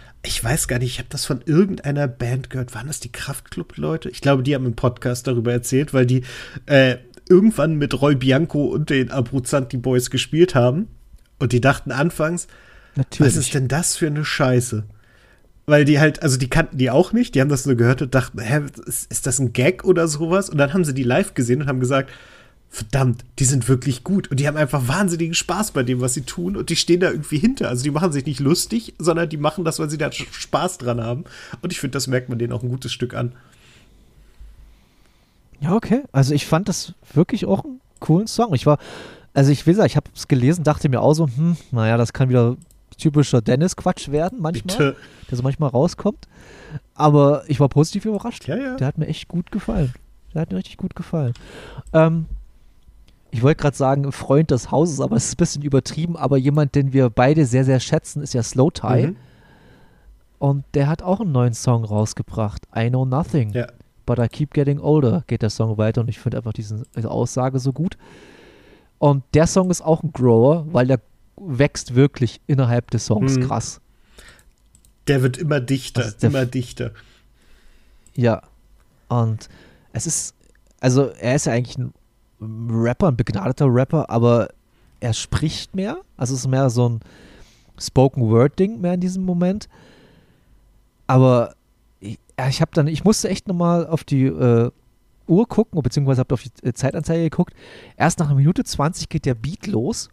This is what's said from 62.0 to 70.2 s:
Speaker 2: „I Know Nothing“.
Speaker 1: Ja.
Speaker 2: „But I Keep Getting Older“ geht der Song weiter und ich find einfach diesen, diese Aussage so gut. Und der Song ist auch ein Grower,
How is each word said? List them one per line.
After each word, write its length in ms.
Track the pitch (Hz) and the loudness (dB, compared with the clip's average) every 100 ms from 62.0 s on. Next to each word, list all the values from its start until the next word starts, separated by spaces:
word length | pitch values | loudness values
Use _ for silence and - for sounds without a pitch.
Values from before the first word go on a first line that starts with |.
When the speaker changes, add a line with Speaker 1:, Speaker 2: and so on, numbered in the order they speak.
| 107 - - - 104 - - 117 | 0 -4 -8 -4 -6 -6 -8 -4
Speaker 2:
„I 140 | 117 | -2
Know 160 | 127 131 | 0 0
Nothing“. 480 | 131 175 160 107 | -2 0 0 0
Speaker 1:
Ja. 140 | 120 117 - _ _ - | -4 -8 -12 _ _ -4
Speaker 2:
„But 120 | 120 | 0
I 80 | 117 | -2
Keep 260 | - 151 | -2 -4
Getting 260 | 151 139 143 | 0 0 0
Older“ 440 | 147 156 127 165 - | 2 4 4 0 -2
geht 140 | 117 | -2
der 80 | 110 | -2
Song 280 | - 113 107 | -2 -2 0
weiter 240 | 107 120 | 0 0
und 60 | 113 | -2
ich 100 | - | -4
find 140 | 117 | -6
einfach 200 | 117 113 | -6 -6
diesen, 300 | 110 104 107 - - | -10 -10 -10 -10 -8
diese 160 | 110 | -6
Aussage 480 | 117 120 131 131 131 | -2 -2 -2 -2 -2
so 140 | 131 | -2
gut. 240 | 131 175 - - - - - - - - - _ _ | -2 -4 -6 -16 -20 -20 -20 -20 -20 -20 -20 _ _
Und 260 | 147 139 - | 2 2 2
der 120 | 147 170 | 2 4
Song 240 | 190 180 | 2 0
ist 120 | 170 | 0
auch 200 | 160 160 | 0 0
ein 120 | 156 | -2
Grower, 520 | - | 0